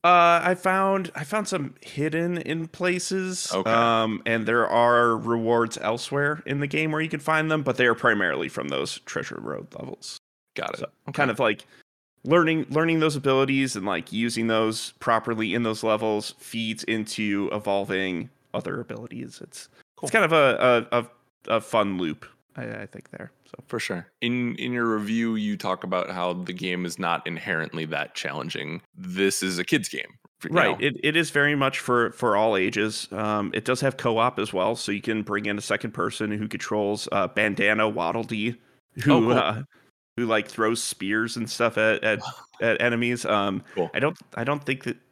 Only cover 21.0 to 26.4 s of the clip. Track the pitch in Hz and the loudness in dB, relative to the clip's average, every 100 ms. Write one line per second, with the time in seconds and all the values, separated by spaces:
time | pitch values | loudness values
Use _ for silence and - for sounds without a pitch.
21 | 117 _ _ _ - 113 - 113 101 92 | -2 _ _ _ -2 -2 2 2 2 0
22 | 85 76 - _ _ - 117 110 104 - | -2 -4 -12 _ _ -14 -12 -12 -14 -18
23 | - - - _ _ - _ 117 - 92 | -18 -18 -18 _ _ -20 _ -8 -4 -6
24 | - _ 120 123 120 117 123 123 117 107 | -8 _ -2 0 -2 -4 -4 0 0 0
25 | 104 113 117 110 104 101 101 92 95 90 | 0 0 0 0 -2 -2 -4 -4 -2 -2
26 | - 92 90 87 | -2 -2 -2 -2